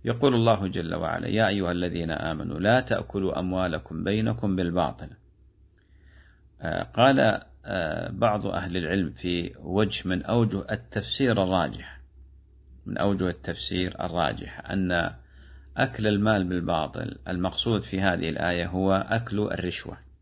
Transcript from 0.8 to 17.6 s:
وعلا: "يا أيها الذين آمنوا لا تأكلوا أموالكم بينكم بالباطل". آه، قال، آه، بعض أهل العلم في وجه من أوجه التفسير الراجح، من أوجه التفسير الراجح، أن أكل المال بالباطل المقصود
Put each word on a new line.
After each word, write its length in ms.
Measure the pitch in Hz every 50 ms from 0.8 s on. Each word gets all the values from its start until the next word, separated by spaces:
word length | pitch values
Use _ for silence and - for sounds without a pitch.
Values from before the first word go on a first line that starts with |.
| 82 82 85
وعلا: 340 | 82 82 80 82 82 82 82
"يا 200 | 101 107 113 95
أيها 240 | 101 101 92 87
الذين 380 | 87 87 90 87 85 85 82 80
آمنوا 480 | 80 - 73 80 80 76 76 78 73 78
لا 220 | 90 104 120 127
تأكلوا 580 | 127 - - - - - - 101 95 92 - 78
أموالكم 680 | 92 92 90 92 92 90 78 78 - - 82 78 -
بينكم 520 | 95 104 107 110 113 113 117 - 101 95
بالباطل". 520 | 95 90 85 85 90 82 65 - - 73 69 - _ _ - _ _ - - _ _ - _ _ _ _ _ - - - - - - - - _ _ _ - _ -
آه، 220 | 85 82 78 -
قال، 580 | - - - 107 120 135 135 135 131 110 - - - - - - -
آه، 460 | - 98 92 82 78 80 80 82 -
بعض 360 | - 95 113 110 104 104 -
أهل 300 | 98 90 87 87 87 87
العلم 340 | 92 82 76 90 98 90 76
في 420 | - - - 90 87 87 85 - - 69
وجه 500 | 73 78 90 101 110 101 - - - 92
من 140 | 92 92
أوجه 420 | - - 110 120 117 104 104 98 - -
التفسير 720 | 107 107 - - - 107 98 - - - 139 123 110 104
الراجح، 580 | 95 90 95 90 80 67 52 52 - - - - - - - - - - - - - _ - - - - - - -
من 120 | - - -
أوجه 300 | - 101 101 95 95 90
التفسير 760 | 85 - - - 82 - - - 90 90 90 90 - - -
الراجح، 680 | 87 82 87 82 65 - - - - - - - -
أن 400 | - 98 92 90 87 85 85 87 - - - - - - - - - - - - -
أكل 300 | - 127 131 - - 107
المال 380 | 107 104 98 104 110 110 101 92
بالباطل 760 | 90 90 90 85 85 85 78 78 - - 82 80 - - - - 87
المقصود 540 | 92 90 90 92 - -